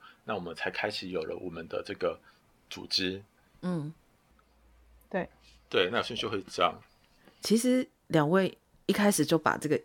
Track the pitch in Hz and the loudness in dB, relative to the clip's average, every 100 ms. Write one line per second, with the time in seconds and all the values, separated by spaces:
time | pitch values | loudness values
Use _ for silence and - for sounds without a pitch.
0 | - - - 104 87 80 92 - 104 - | -12 -14 -8 -6 -6 -6 -6 -4 -4 -4
1 | 92 90 80 87 90 82 85 92 - 98 | -6 -4 -4 -6 -8 -10 -8 -8 -6 -4
2 | 87 - _ _ _ _ - - - 92 | -4 -4 _ _ _ _ -18 -14 -4 -2
3 | 92 95 104 _ _ _ 180 175 147 - | -2 -4 -10 _ _ _ -6 -4 -6 -12
4 | _ _ _ _ _ _ _ _ _ _ | _ _ _ _ _ _ _ _ _ _
5 | _ 185 - _ _ _ - 110 90 113 | _ -6 -6 _ _ _ -2 2 2 2
6 | 95 113 113 104 90 - 87 - - _ | -2 -2 -4 -4 -6 2 2 2 -12 _
7 | _ _ _ _ - 220 247 254 - _ | _ _ _ _ 2 2 4 2 0 _
8 | - 160 147 185 185 - _ _ - 196 | 0 2 4 4 2 -4 _ _ -2 2
9 | 208 196 143 165 - - 147 143 | 4 4 4 2 2 0 2 0